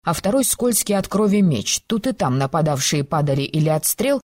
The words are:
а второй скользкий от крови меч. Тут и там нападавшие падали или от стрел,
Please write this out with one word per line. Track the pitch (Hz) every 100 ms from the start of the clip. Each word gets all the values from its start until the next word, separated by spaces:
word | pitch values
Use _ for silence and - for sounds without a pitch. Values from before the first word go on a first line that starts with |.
а | -
второй | 165 190 262
скользкий | 247 - 240 233 - 196
от | 185
крови | 196 214 208
меч. | 185 123 - - -
Тут | 226 262
и |
там | 214 160 131
нападавшие | 139 165 151 139 - 151
падали | 143 156 147 139
или | 139 156 156
от | 156
стрел, | - - 254 277